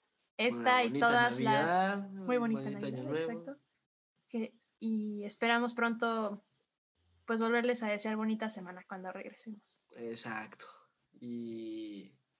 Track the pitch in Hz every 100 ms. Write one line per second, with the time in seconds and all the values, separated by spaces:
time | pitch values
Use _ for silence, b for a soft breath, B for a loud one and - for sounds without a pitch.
0 | _ _ _ - 233 240 240 254 233 277
1 | 233 240 240 240 226 - 170 180 190 202
2 | 196 196 190 247 233 220 - 202 139 127
3 | 131 151 160 - 269 277 _ _ _ _
4 | _ _ _ 233 220 _ _ _ 226 220
5 | 214 208 202 - 233 233 240 233 233 226
6 | 233 226 208 208 _ _ _ _ _ _
7 | _ _ - 226 226 240 247 240 214 208
8 | 220 214 220 220 214 202 180 180 - 190
9 | 185 196 208 208 226 208 - - _ -
10 | 117 117 117 110 107 - - - _ _
11 | _ - 120 120 117 113 110 110 110 101
12 | 98 _ _ _